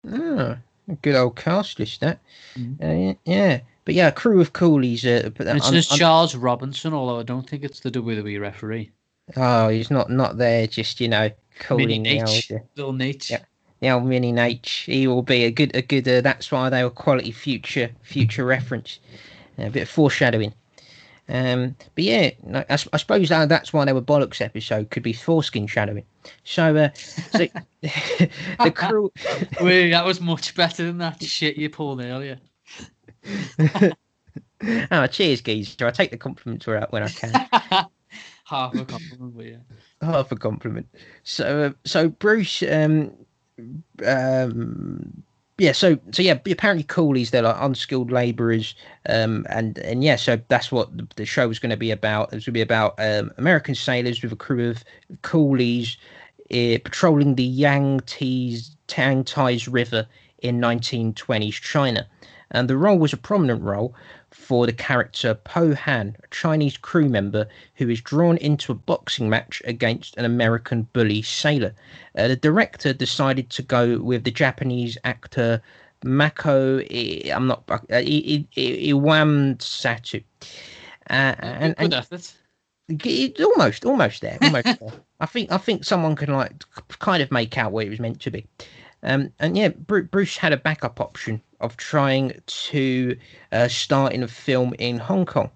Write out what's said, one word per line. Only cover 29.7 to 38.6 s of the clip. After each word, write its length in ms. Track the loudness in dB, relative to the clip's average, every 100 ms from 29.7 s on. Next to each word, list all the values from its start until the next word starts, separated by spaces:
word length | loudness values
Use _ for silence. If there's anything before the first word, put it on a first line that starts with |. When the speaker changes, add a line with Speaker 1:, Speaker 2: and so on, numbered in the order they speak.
| 6 6
Speaker 2:
that 140 | 4 2
was 140 | -2
much 360 | -2 -2 -4 0
better 280 | -2 0
than 140 | -6 -4
that 240 | -6 -8
shit 340 | -8 -2 -2 -2
you 120 | -8
pulled 320 | -6 -6 -6
earlier. 380 | -8 -8 -10 -14 _ _ _ -20 -20 _ -20 _ -10 -8 -8 2
<laughs> 340 | 2 6 2 2 _ _ _ -20 _ _ -4 -2 0
Speaker 1:
Oh, 160 | 2 0
cheers, 340 | 2 2 2
geezer. 460 | -2 -4 -6 -4 -4
I 20 |
take 220 | 0 -2
the 60 | -2
compliments 500 | -12 -10 -10 -8 -4
where 160 | -4
I, 20 | -4
when 100 | -4
I 60 | -6
can. 240 | -6 -2
Speaker 2:
<laughs> 560 | 0 2 -2 0 -2 -2 _ _ -20 -20 -20
Half 320 | -8 -4